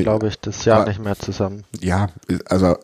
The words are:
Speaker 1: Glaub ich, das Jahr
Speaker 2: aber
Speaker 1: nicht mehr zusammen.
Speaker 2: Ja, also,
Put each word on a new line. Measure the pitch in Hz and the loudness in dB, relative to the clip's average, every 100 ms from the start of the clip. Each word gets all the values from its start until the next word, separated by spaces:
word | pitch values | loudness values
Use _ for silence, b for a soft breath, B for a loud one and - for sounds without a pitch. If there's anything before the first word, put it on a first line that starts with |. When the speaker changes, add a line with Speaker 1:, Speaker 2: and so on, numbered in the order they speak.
Speaker 1:
Glaub | 107 107 | 2 0
ich, | 107 - | -2 -4
das | 107 - | -10 -2
Jahr | 117 110 | 2 4
Speaker 2:
aber | 104 | 2
Speaker 1:
nicht | 98 | -2
mehr | 104 98 | -4 -6
zusammen. | - 95 98 101 - - | -6 -4 -4 -4 -14 -6
Speaker 2:
Ja, | 90 92 101 - - 90 - | -2 0 0 -4 -6 -6 0
also, | 95 90 - | 2 4 2